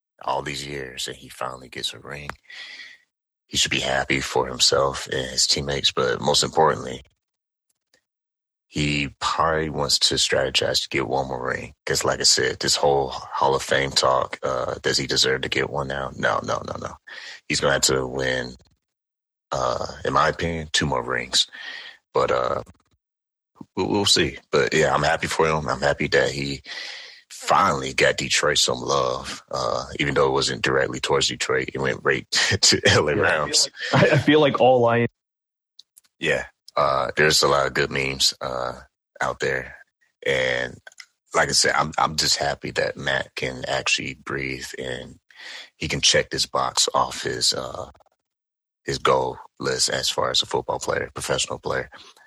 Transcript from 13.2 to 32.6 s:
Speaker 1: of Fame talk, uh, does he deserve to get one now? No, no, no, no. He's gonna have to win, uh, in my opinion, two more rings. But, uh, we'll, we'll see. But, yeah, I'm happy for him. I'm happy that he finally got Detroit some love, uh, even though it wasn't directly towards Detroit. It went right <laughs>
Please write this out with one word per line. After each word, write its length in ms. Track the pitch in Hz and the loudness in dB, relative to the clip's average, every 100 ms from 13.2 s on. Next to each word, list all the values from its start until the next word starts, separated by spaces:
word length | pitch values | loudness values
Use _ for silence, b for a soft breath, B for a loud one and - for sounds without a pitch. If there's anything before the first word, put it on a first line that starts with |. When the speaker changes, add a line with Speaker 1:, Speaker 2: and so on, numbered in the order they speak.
| - - 69 69 | -8 0 2 2
Speaker 1:
of 80 | |
Fame 280 | - 67 69 | 2 0 0
talk, 460 | - 69 65 - - | 2 2 2 0 -4
uh, 320 | 69 64 62 - | -4 -2 -4 -4
does 140 | 67 69 | -2 -2
he 100 | 67 | 0
deserve 340 | 67 65 65 | 0 2 0
to 80 | 65 | -2
get 220 | 67 65 | -2 -2
one 160 | 73 67 | -4 -4
now? 240 | 69 65 - | -6 -6 -4
No, 240 | 64 - | -2 0
no, 180 | - - - | -2 -4 -6
no, 80 | - | -10
no. 160 | - - - B B B - | -10 -14 -18 B B B -6
He's 120 | 71 | 0
gonna 140 | 71 | 2
have 80 | 67 | 2
to 220 | - 65 65 | 2 2 0
win, 500 | 65 65 64 62 64 _ _ _ _ _ _ _ _ - | -2 -2 -2 -4 -10 _ _ _ _ _ _ _ _ -6
uh, 360 | 69 64 60 - - - | -2 -2 -2 -4 -6 0
in 80 | |
my 160 | 67 78 | 2 2
opinion, 400 | 76 85 82 76 | 2 -2 -4 -2
two 140 | - 78 | 0 0
more 180 | 64 | 0
rings. 440 | 62 62 62 - - B B B B B _ | -2 -4 0 0 0 B B B B B _
But, 160 | - 64 | 0 2
uh, 340 | 62 62 - - - _ _ _ _ _ _ _ - - - | 2 0 -2 -6 -18 _ _ _ _ _ _ _ -20 -10 -4
we'll, 120 | 98 | 0
we'll 180 | 107 104 | 2 4
see. 320 | 98 76 - - | 4 4 -2 0
But, 200 | 76 62 | 2 4
yeah, 220 | 78 71 | 4 4
I'm 80 | 73 | 4
happy 240 | 73 80 82 | 2 0 0
for 220 | - 80 | 2 2
him. 200 | 78 69 | 2 -2
I'm 140 | 65 | 0
happy 260 | 71 71 73 | 0 0 2
that 200 | 69 65 | 2 2
he 320 | 69 69 69 - B B B B B B | 0 -6 -6 -10 B B B B B B
finally 640 | - - 76 98 69 67 | -8 2 4 4 2 -2
got 240 | 65 71 65 | 2 2 2
Detroit 420 | 67 - 76 71 | -4 -2 0 2
some 220 | - 64 | 0 0
love, 600 | 62 69 64 64 67 - - | 0 0 0 -2 -8 -14 -8
uh, 360 | 65 60 60 69 - | -4 -2 -4 -4 -4
even 140 | 71 | 0
though 140 | 67 67 | 2 2
it 60 | |
wasn't 280 | 67 65 62 | 2 0 -2
directly 380 | 67 67 64 65 | 0 0 0 -2
towards 280 | - 69 - | 0 0 0
Detroit. 440 | - - 65 65 | -2 -2 -2 -2
It 60 | - | -4
went 220 | 67 52 | -4 -2
right 260 | 71 67 - | 0 0 0
<laughs> 300 | - - 104 | 0 2 4